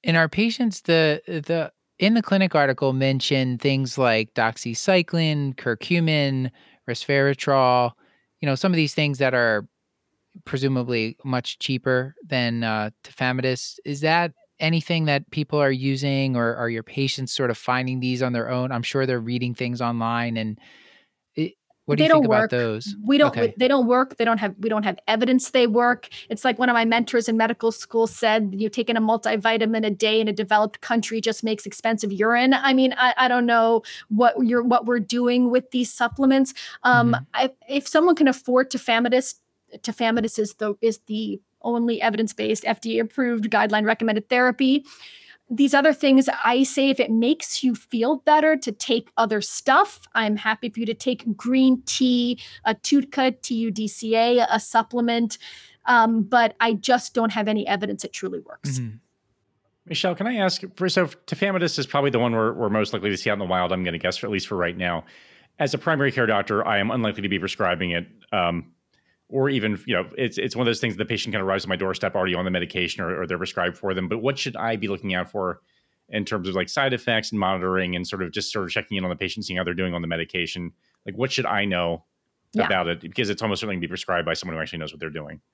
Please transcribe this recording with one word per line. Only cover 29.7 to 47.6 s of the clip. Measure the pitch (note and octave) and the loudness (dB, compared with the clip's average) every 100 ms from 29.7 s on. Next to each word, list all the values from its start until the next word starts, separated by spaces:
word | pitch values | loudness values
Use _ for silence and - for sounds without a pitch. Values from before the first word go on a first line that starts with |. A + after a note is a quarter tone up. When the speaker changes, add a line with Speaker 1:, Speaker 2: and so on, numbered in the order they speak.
| A3+ | 0
Speaker 2:
a | A3 | 0
day | G3 G#3+ A3 | 0 2 2
in | A3 | 2
a | |
developed | G3+ A3 G#3+ G#3+ - | -2 2 2 2 -2
country | - A#3 G#3+ A3+ | -2 -2 0 -4
just | A3+ G#3+ | -4 -4
makes | A3+ G#3 G#3 | -4 -4 -6
expensive | - A3+ A3 G#3 | -4 -2 -2 -2
urine." | F#3+ A3 A#3+ C4 | -2 2 4 4
I | C4+ C4+ | 4 4
mean, | C4 C4 B3 | 4 4 4
I, | B3 A#3 | 2 4
I | B3+ | 2
don't | B3 A#3+ | 2 4
know | A#3 A3+ A3+ - - - | 4 4 2 0 -18 -4
what | G#3+ A#3+ - A#3+ | 4 4 4 2
you're, | A#3+ | 2
what | A#3+ A#3+ | 4 2
we're | A#3 A#3+ | 2 -2
doing | F#3+ A#3+ A#3+ B3 B3 | 0 0 2 4 4
with | B3 B3+ | 2 0
these | B3+ B3 | -4 -2
supplements. | - A#3 - C4+ C4+ C4 - - - | -2 -4 2 4 4 2 -4 -18 -2
Um, | B3 A#3+ A#3+ | 4 4 4
Speaker 1:
Mm-hmm. | A#3 - | 0 -4
Speaker 2:
I, | - C4 - - | -2 -2 -4 -4
if | C#4+ C#4 | -4 2
someone | D4+ F4 | 4 4
can | E4 C#4 | 6 4
afford | C4 - B3+ C4 | 2 2 2 2
tafamidis, | B3+ - A3+ B3 B3+ C4 - _ _ _ G3+ | -4 0 2 4 2 0 -12 _ _ _ -12
tafamidis | - A3 A#3 A#3 A3 - | -10 -2 0 0 -2 -2
is | G#3 | -4
the, | - G#3+ G#3 | -4 -6 0
is | A3+ G#3+ _ | -2 -2 _
the | G#3+ A3 G3+ _ _ | -6 -6 -8 _ _
only | A#3 A#3 A#3 A3+ | -4 -2 0 0
evidence-based | A3+ G3+ A3 - G#3+ A3 A3 | -2 0 -4 -4 -4 -2 -2
F | A3 | -4
D | A3+ A3+ | -2 -2
A | |
approved | A3+ - B3 A#3 G#3 | -2 -2 -2 0 0
guideline | G#3 G#3+ G#3+ | 0 2 2
recommended | G#3+ A3+ A3+ G#3+ - | 2 0 0 -2 0
therapy. | B3 B3+ B3 C4 C#4 - - - - - - _ | 2 2 2 2 2 -2 -20 -20 -20 -20 -20 _
These | A3+ C#4 | 2 4
other | C#4 D4 | 6 4
things, | D4 C#4+ C4+ C4 - | 4 6 6 4 0
I | D#4 B3+ | 2 2
say | C4+ - C#4 | 2 2 2
if | C4 | 2
it | A#3+ | 2
makes | A3+ A#3 D#4 - - | 2 2 0 -2 -2